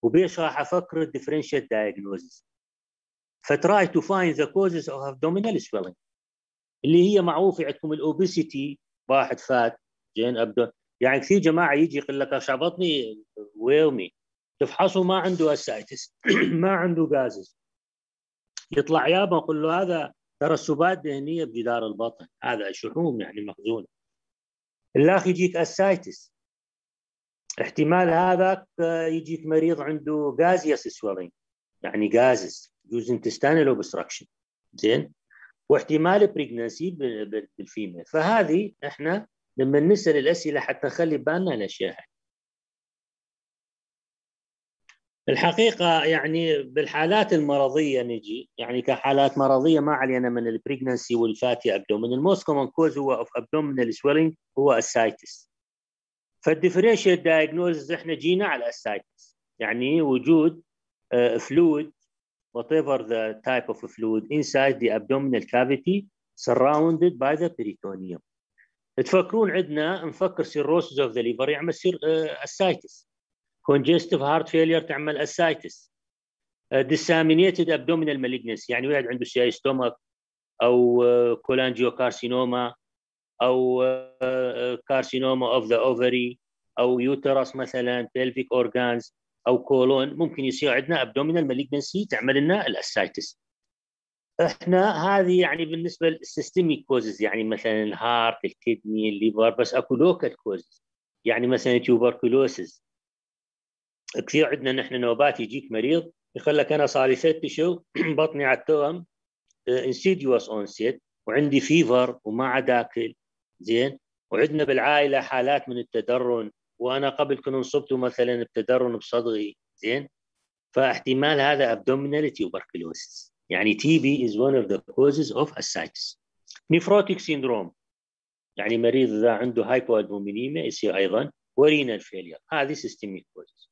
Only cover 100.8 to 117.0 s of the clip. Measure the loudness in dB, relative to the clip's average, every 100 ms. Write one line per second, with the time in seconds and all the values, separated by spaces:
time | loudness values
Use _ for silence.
100.8 | _ _ _ _ -2 0 0 0 2 0
101.8 | 4 4 4 2 0 2 2 -2 -14 _
102.8 | _ _ _ _ _ _ _ _ _ _
103.8 | _ _ -12 -10 -2 0 0 0 -2 -4
104.8 | -4 -2 -2 2 2 0 -8 -8 -6 -4
105.8 | 0 0 -2 _ _ -4 0 2 2 0
106.8 | 0 2 2 2 2 0 -4 -2 -2 -2
107.8 | _ -4 -2 0 0 0 0 0 2 0
108.8 | 0 -4 -12 _ _ _ _ _ -2 -2
109.8 | 0 -2 0 0 2 0 0 -8 -8 -4
110.8 | -4 -4 _ _ -4 0 2 0 2 2
111.8 | 4 4 2 -2 -8 -4 -2 -2 0 0
112.8 | 0 -6 -8 -10 _ _ _ _ -2 0
113.8 | 0 -4 _ _ _ 0 0 2 0 2
114.8 | 2 2 4 0 0 -2 0 0 -2 -10
115.8 | -4 -6 -2 -2 0 -2 -4 _ _ _
116.8 | -4 -2